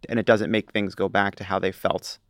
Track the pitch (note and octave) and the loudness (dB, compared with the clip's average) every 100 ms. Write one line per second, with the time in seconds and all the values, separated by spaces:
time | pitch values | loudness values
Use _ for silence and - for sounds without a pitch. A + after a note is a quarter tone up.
0 | - A#2 G#2+ A2 G2+ A2 - G#2+ G2 - | -6 0 4 4 2 -2 -2 -2 -4 -2
1 | F#2+ G2 G2+ - F#2+ F#2+ F#2+ - G2 F2 | 0 2 0 -2 -4 -2 -2 -2 -2 -2
2 | - - _ | -6 -18 _